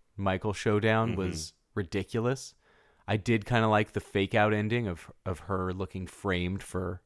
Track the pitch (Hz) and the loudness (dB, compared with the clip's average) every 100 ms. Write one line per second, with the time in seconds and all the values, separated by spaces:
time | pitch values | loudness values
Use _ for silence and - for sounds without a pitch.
0 | _ 101 98 95 107 101 113 104 110 110 | _ -4 0 0 -2 -2 2 2 4 2
1 | 117 98 92 80 78 - _ 107 90 98 | 2 -2 -4 -4 -10 -14 _ -6 -4 -4
2 | 95 117 120 135 - - _ _ _ _ | -2 0 0 -2 -6 -20 _ _ _ _
3 | - 107 120 113 - 120 110 107 107 101 | -2 -2 2 0 2 2 4 4 2 -4
4 | - 101 98 113 107 107 107 120 107 85 | -2 0 2 4 4 2 0 0 -2 -6
5 | - - 98 90 - 95 92 92 92 92 | -10 -12 -8 -6 -4 -2 -2 -4 -6 -6
6 | 90 - 101 90 90 95 - 92 90 92 | -10 -6 -2 0 0 -4 -6 -6 -4 -8